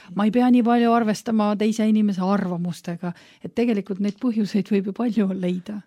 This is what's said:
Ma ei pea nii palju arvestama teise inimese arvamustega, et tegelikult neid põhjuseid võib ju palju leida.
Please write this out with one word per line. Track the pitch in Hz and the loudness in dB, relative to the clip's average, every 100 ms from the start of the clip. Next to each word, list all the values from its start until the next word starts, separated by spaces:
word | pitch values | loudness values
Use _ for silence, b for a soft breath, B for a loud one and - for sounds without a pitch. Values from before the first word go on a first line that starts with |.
| B 180 | B -2
Ma | 214 | 0
ei | 233 | 2
pea | 247 | 4
nii | 247 233 | 4 4
palju | 240 233 | 4 4
arvestama | 233 220 208 - 220 208 208 | 2 2 -2 -2 0 0 0
teise | 220 226 220 | 0 0 2
inimese | 214 208 190 185 | 2 2 0 0
arvamustega, | 202 185 175 175 165 - 170 175 - B B | 0 0 -4 -6 -6 -8 -8 -8 -10 B B
et | - - | -10 -2
tegelikult | 240 208 196 190 | 0 0 -4 -4
neid | 208 - | -4 -2
põhjuseid | 254 220 202 208 185 202 | -4 -2 0 -2 0 0
võib | 196 | -2
ju | 190 | -4
palju | 247 208 190 190 | -2 0 0 0
leida. | 180 180 190 208 | -4 -4 -6 -14